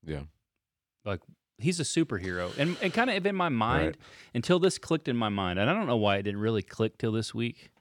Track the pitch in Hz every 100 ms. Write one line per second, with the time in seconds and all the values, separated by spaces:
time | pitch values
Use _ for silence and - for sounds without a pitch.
0 | 80 76 73 _ _ _ _ _ _ _
1 | 107 92 - - _ - 131 170 147 165
2 | 165 104 92 90 90 - 156 180 190 220
3 | 254 196 190 190 175 120 113 135 160 -
4 | - - - 120 117 175 180 - - 160
5 | - 120 107 98 92 90 110 202 175 120
6 | 104 98 98 101 107 110 - - 110 -
7 | 113 110 110 113 117 - - _